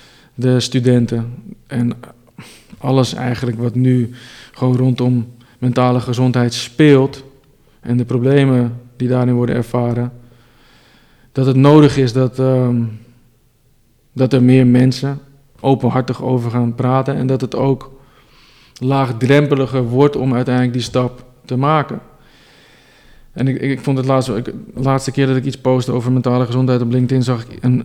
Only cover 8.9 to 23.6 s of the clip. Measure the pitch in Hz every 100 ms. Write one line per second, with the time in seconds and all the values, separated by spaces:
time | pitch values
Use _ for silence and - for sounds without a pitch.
8.9 | - 127 127 123 120 120 123 117 123 120
9.9 | 120 123 - - _ _ _ _ _ _
10.9 | _ _ _ _ - 131 131 143 151 147
11.9 | 135 127 120 127 131 131 127 127 120 113
12.9 | 110 - _ _ _ _ _ _ _ _
13.9 | _ _ 127 127 131 123 131 127 123 131
14.9 | 127 139 139 - _ _ _ 135 135 120
15.9 | 127 123 120 - 127 117 123 120 117 127
16.9 | 131 135 147 131 131 127 - 139 131 -
17.9 | - - _ _ _ _ _ _ - 127
18.9 | 139 131 110 123 143 147 139 127 131 117
19.9 | 123 143 143 131 123 127 127 127 123 113
20.9 | 127 123 - - _ - 127 143 156 139
21.9 | 226 - - _ _ _ _ _ _ _
22.9 | _ - - - - 131 127